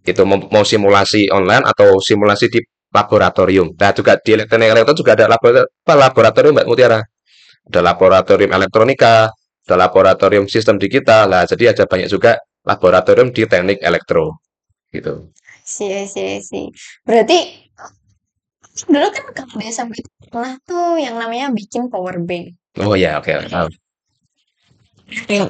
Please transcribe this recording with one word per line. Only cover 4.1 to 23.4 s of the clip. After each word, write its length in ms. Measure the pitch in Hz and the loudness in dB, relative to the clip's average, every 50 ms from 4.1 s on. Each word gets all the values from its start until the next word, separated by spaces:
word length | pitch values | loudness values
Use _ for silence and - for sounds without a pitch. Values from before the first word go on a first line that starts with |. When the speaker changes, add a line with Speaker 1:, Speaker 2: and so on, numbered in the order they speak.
| 98 | 0
Speaker 1:
di 160 | - _ - 107 | 2 _ 0 0
ele-, 160 | 110 107 110 | 0 0 -2
teknik 240 | - 113 113 110 110 | 0 2 2 4 4
elektro 240 | 117 113 113 156 | 4 2 2 0
juga 160 | 160 - 127 110 | 0 2 2 4
ada 160 | 104 110 110 | 4 4 2
labora-, 400 | 113 113 - 120 120 131 127 - | 2 2 2 2 2 2 -2 -4
apa, 240 | _ _ _ - 160 | _ _ _ 0 2
laboratorium, 640 | 143 135 127 - 120 113 110 107 - 135 147 147 | 4 4 2 4 2 2 2 2 2 2 4 2
Mbak 80 | 123 - | 2 0
Mutiara. 340 | 120 117 127 123 117 113 107 110 _ _ _ _ _ _ _ _ _ _ _ _ - | 0 2 2 2 2 2 -2 -4 _ _ _ _ _ _ _ _ _ _ _ _ -4
Ada 100 | - 87 87 | -2 0 0
laboratorium 640 | 87 87 - 92 92 95 92 90 - 98 92 101 98 | 0 0 2 2 4 4 2 2 2 2 2 2 0
elektronika, 800 | 92 95 95 92 - 110 110 127 135 - 135 113 113 110 110 110 - _ _ _ _ _ _ | 0 -2 -4 -2 0 0 0 0 0 2 2 4 4 4 2 0 -4 _ _ _ _ _ _
ada 80 | - 92 | -2 0
laboratorium 720 | 90 92 90 - 95 95 95 92 - 98 95 101 101 101 98 | 2 2 2 2 2 4 4 2 2 0 2 2 0 -2 0
sistem 260 | - 113 107 110 107 98 | -4 -2 0 0 -2 0
digital. 480 | 101 98 - 139 131 - 110 110 107 95 | -2 -2 -4 -2 2 4 4 4 4 2
Nah, 160 | 92 90 87 | 2 0 0
jadi 260 | 85 92 87 117 117 101 | -2 -2 0 0 0 2
ada 100 | - 98 | 0 -2
banyak 240 | - 95 92 90 - | -2 -2 -4 -4 -4
juga 260 | 101 90 80 117 - - - _ _ _ _ | -4 0 0 0 0 0 -6 _ _ _ _
laboratorium 640 | 98 101 - - 90 90 92 92 - 101 113 127 123 | -6 -4 0 0 2 2 2 2 2 2 2 2 0
di 160 | - 110 110 | 0 -4 -2
teknik 320 | - 95 90 90 95 101 98 - | 0 0 -2 0 -2 -4 -2 -2
elektro. 580 | 85 87 - - - 170 - 156 160 160 _ _ _ _ _ _ _ _ _ _ _ | -4 -4 -4 -4 -2 -2 -2 -2 -4 -8 _ _ _ _ _ _ _ _ _ _ _
Gitu. 400 | - - - 78 71 78 80 80 _ | -16 -12 -12 -12 -14 -14 -18 _ _
Speaker 2:
I 240 | _ _ _ - _ | _ _ _ -20 _
see, 300 | _ - - - 208 196 190 | _ -18 -12 -10 -10 -8 -8
I 120 | 202 196 196 | -8 -10 -10
see, 180 | - 196 190 190 196 | -10 -10 -10 -10 -10
I 40 | 202 | -12
see. 240 | 190 - - 196 - - _ - - - - _ _ | -14 -12 -12 -12 -12 -14 _ -20 -20 -20 -20 _ _
Berarti 640 | - 220 233 220 226 339 349 - - - _ _ _ _ _ - - _ _ _ _ _ _ _ _ _ _ _ _ _ _ _ _ _ - - - | 0 2 2 4 2 2 0 0 -4 -16 _ _ _ _ _ -20 -20 _ _ _ _ _ _ _ _ _ _ _ _ _ _ _ _ _ -14 -2 0
dulu 160 | 285 285 320 415 427 | 0 0 0 -2 -4
kan 120 | - - 523 480 | -8 -16 -14 -16
kalau 160 | - 269 - - 214 | -16 -16 -14 -14 -14
di 80 | 214 226 | -12 -12
S 80 | 233 | -10
M 160 | - 240 233 220 | -10 -10 -10 -12
P 80 | 247 | -16
itu 80 | - - _ _ _ _ - | -18 -20 _ _ _ _ -10
pernah 240 | 233 240 262 262 262 _ | -10 -10 -10 -12 -16 _
tuh 320 | - 359 349 349 349 339 | -10 -6 -4 -4 -2 -2
yang 240 | 330 285 247 226 233 | -4 -4 -6 -8 -10
namanya 320 | 233 226 233 240 277 277 240 | -10 -8 -8 -8 -6 -6 -6
bikin 400 | 208 202 _ - 240 247 254 247 | -8 -8 _ -8 -8 -8 -6 -8
power 240 | 190 185 185 180 175 170 | -8 -10 -8 -8 -8 -8
bank. 320 | 175 180 170 175 175 175 _ _ _ _ - | -8 -8 -10 -10 -16 -20 _ _ _ _ -6
Speaker 1:
Oh, 160 | 95 104 101 | -4 -2 0
iya, 240 | 95 90 82 76 73 | 0 0 -2 -4 -6
oke, 80 | - - | -6 -6
oke, 200 | 76 73 | -6 -6